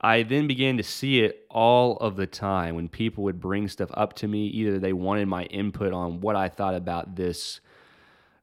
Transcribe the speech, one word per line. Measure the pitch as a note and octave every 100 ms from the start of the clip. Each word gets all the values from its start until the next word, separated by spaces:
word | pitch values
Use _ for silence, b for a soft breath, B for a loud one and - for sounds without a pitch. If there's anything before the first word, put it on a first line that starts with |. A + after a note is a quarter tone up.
I | A2+ A2+
then | A2+ C#3 D3+
began | B2+ C3+ B2
to |
see | - - C3+ B2+
it | G#2+ - _
all | A2+ A2+ B2 B2 -
of | A2 F#2+
the | F#2+
time | - G2 F#2+ E2+ E2
when | E2+
people | - A2+ G#2+
would | G2+ F2+
bring | F2+ G2+ G2+
stuff | - A2+
up | - G#2+ -
to | G#2+
me. | G#2+ G#2
Either | A2 G#2+ G2
they | F#2+
wanted | F#2 F#2 G#2 G2
my | F2+ F2
input | G2 G2+ - G2
on | F2+ F2 E2+
what | G#2 G2+
I | F#2
thought | - G2 F2+
about | F2 E2+ F#2+ F#2
this | F2+ E2+ - - b b b b b b b b